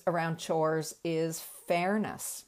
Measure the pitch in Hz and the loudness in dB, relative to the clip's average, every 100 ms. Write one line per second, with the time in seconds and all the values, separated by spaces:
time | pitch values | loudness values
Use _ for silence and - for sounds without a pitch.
0 | - 170 165 165 - 165 156 160 151 - | 0 2 0 -2 0 2 4 2 -2 -4
1 | 170 160 165 160 - - - 175 180 214 | -2 0 0 -2 -10 -16 0 2 2 2
2 | 160 - - - | 0 -4 -8 -10